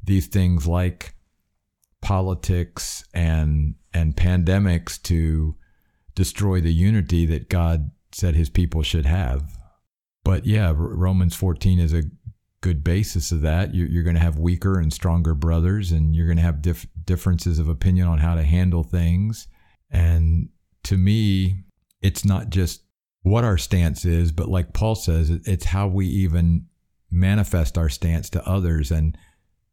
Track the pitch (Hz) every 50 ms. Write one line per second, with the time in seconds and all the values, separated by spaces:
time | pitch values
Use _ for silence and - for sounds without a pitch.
0 | - 95 98 95 87 - - 101 92 90 90 85 73 85 85 90 90 90 90 -
1 | - - - - _ _ _ _ _ _ _ _ _ _ _ _ _ _ _ -
2 | - - 101 92 95 92 90 85 - - 90 87 87 - - - - - - -
3 | - _ - - 85 82 80 80 78 76 76 76 73 73 - - _ _ - 85
4 | 82 78 73 - - 87 90 90 87 82 92 98 101 95 87 85 - - - -
5 | - - 90 82 80 80 78 80 78 78 76 - - _ _ _ _ _ _ _
6 | _ - - - 92 - - - 101 101 95 92 80 82 82 80 90 101 110 107
7 | 87 - 87 85 85 80 82 71 - - - 90 85 82 82 80 73 - - _
8 | _ _ - - - 90 76 80 82 73 - - 90 - - 80 76 - - 82
9 | 73 69 82 95 87 62 64 69 73 76 - - - - _ _ _ _ _ _
10 | _ _ _ _ - - 95 85 - - 107 107 104 85 80 73 - - - -
11 | 90 92 95 92 92 85 85 - - 92 85 - - 92 92 90 87 78 80 85
12 | 76 73 - - - - - _ _ _ _ - - 92 87 73 76 85 85 98
13 | 107 - - 87 76 - 90 80 73 78 78 85 98 - - 92 87 - 82 85
14 | 82 85 85 85 82 85 78 73 80 87 90 85 - 98 95 92 82 78 76 -
15 | - 90 85 87 82 82 80 71 73 82 82 82 82 90 98 107 101 87 82 80
16 | 78 78 80 80 82 85 85 82 82 87 78 73 78 90 85 - - - - 85
17 | 82 - 92 82 - 92 90 82 - 90 85 76 78 78 80 - - 92 90 90
18 | 90 87 85 78 76 82 85 82 80 73 80 90 92 92 87 85 80 - - 87
19 | 85 82 87 90 101 107 110 - - - - _ _ _ _ _ _ - - 82
20 | 85 85 85 82 80 80 82 82 - - _ _ _ _ _ _ - - 95 95
21 | 92 98 107 110 110 104 98 95 95 92 95 95 95 _ _ _ _ _ _ _
22 | - 95 - - - 101 98 92 - - - 98 92 82 - - _ _ _ _
23 | _ _ _ _ - 92 104 117 120 117 98 82 - - - 90 87 82 67 -
24 | - 87 82 85 85 82 78 85 82 - 92 90 82 - - - 107 110 113 -
25 | - - 82 80 80 76 85 80 - - 95 82 - - 85 95 101 98 92 98
26 | 95 90 - 101 95 90 80 87 85 85 85 82 - - _ _ _ _ _ _
27 | _ - - 87 92 95 101 107 101 - - 90 82 - - 87 82 80 - -
28 | - 85 82 82 - - - 90 - - 92 98 92 85 82 78 76 - 85 78
29 | 78 80 80 - _ _ _ _ _ _ _ _ _ _